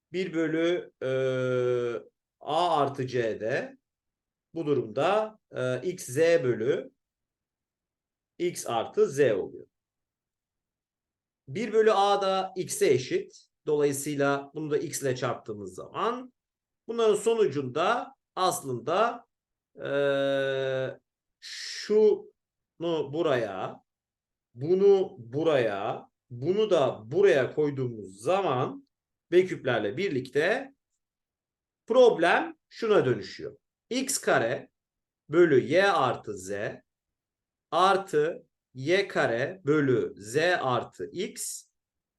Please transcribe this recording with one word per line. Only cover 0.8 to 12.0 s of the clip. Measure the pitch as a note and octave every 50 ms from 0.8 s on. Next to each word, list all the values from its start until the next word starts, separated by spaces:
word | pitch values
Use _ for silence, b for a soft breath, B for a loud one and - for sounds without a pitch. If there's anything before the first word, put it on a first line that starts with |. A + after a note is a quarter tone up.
| - - _ -
e, | - C3 C3 C3 C3 C3 C3 B2+ B2+ B2+ B2+ B2 B2 B2 B2 A#2+ A#2+ A#2+ A#2 - - - _ _ _ _ _ _
A | - - D3+ E3 F3+ F3 D#3+
artı | D3 C#3 B2 - C#3+ C3
C | B2+ B2 B2 A2+ A2 G2+ -
de | G#2+ A2 C3+ E3+ B3+ C4 - _ _ _ _ _ _ _ _ _ _ _ _ _ _ _ -
bu | D#3+ E3
durumda, | D3 C#3+ B2 A#2+ G#2+ G#2+ B2+ D3 F3+ G#3 A3 A3 A3 A3 _ _ _
e, | B2+ B2+ B2+ B2+ B2+ B2+
X | - F3+ E3+ - -
Z | - B2
bölü | C#3+ E3 E3+ E3+ D#3+ C#3 B2 A2+ G#2+ A2+ C3+ D#3+ - C4 - _ _ _ _ _ _ _ _ _ _ _ _ _ _ _ _ _ _ _ _ _ _ _ _ _ _ _ _ _
X | - E3+ F3+ - - -
artı | - A#2+ A2+ G#2 - - G#3 G#3+ F#3
Z | C#3 C#3
oluyor. | C#3+ A#2 G#2 F#2 E2+ - - - - _ _ _ _ _ _ _ _ _ _ _ _ _ _ _ _ _ _ _ _ _ _ _ _ _ _ _ _ _ _ _ _ _ _ _ _
Bir | C3 C3+ F#3 A#3+ G#3+ G#3
bölü | A3+ A3 A3
A | G3 G3